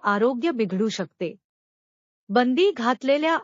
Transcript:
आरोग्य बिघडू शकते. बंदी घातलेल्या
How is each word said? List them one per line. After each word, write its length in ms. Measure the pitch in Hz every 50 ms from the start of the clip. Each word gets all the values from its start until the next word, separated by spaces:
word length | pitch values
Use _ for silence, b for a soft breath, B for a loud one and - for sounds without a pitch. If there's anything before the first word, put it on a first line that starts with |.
| -
आरोग्य 480 | 208 202 202 220 247 269 240 226 339
बिघडू 380 | 311 233 220 180 180 185 214 220
शकते. 460 | - - 185 - _ - 185 160 - - _ _ _ _ _ _ _ _ _ _ _ _ _ _ _ _ _ -
बंदी 420 | 196 240 247 247 254 269 370 403
घातलेल्या 680 | 349 - 226 233 254 - - 262 277 294 302 320 330 302